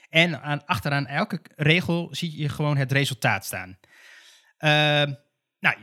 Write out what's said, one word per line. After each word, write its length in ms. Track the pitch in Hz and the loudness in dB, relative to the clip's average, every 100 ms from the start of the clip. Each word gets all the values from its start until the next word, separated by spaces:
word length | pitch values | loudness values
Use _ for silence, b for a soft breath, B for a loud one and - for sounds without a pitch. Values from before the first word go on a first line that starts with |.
| B | B
En 340 | 160 170 151 | 2 4 0
aan, 240 | 147 143 - | -4 -4 -2
achteraan 400 | 180 147 143 135 | -2 0 -2 -2
elke 340 | 143 220 190 - - | -4 -4 -6 -8 0
regel 520 | 147 175 175 170 170 | 4 4 2 -2 -4
zie 280 | 143 170 151 | -6 -8 -4
je 100 | 147 | -6
gewoon 280 | - 147 139 | -2 0 0
het 160 | 131 | 0
resultaat 520 | 135 139 127 123 98 | 0 0 0 -2 -2
staan. 340 | - 95 92 90 B B B B B B B B | -4 -10 -12 -18 B B B B B B B B
Ehm, 540 | 151 151 151 147 147 135 _ _ _ _ | 2 4 4 2 0 -4 _ _ _ _
nou, 180 | 151 110 | -2 -2